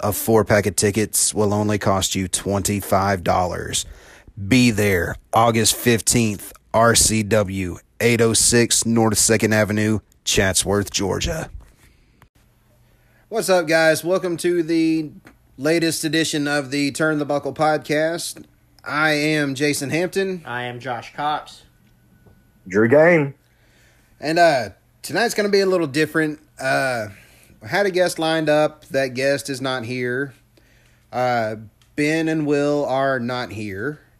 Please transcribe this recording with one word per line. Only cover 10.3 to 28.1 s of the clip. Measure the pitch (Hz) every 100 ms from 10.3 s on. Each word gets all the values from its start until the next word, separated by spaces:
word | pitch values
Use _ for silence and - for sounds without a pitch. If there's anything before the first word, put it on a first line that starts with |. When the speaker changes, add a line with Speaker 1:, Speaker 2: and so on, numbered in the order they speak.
| - 98 92 - 101 196
Speaker 1:
Georgia. | - 98 95 170 160 147 - - _ _ _ _ _ _ _ _ _ _ _ _ _ _ _ _
What's | 220 185
up, | 185 156
guys? | 160 160 156
Welcome | 160 185 180 165
to | 175 175
the | 156 165 160 160 151 - - _ _ -
latest | 143 165 165 156
edition | 160 160 151 151 147
of | 147 131
the | 143 143
Turn | - 156 151
the | 143
Buckle | 143 139
podcast. | 131 156 156 - 151 160 170 - - - _ _ _
I | - 143 156
am | 147 151 156 143
Jason | 131 147 139 135
Hampton. | 156 180 196 190 180
Speaker 2:
I | 131 123
am | 123 120
Josh | 127 117 -
Cox. | - 147 147 - - - _ _ _ _ _ _ _ _ _ 92
Speaker 3:
Drew | 98 117
Game. | 143 165 170 139 - _ _ _ _ _ _ _ _
Speaker 1:
And, | 151 170
uh, | 170 135 104 - _ _
tonight's | - 160 233
gonna | 214 208
be | 196
a | 190
little | 185 160
different. | 139 151 160 156 147 _ -
Uh, | 131 139 135 120 104 98 - _ _ _
I | 110
had | 180 202
a |
guest | 180 180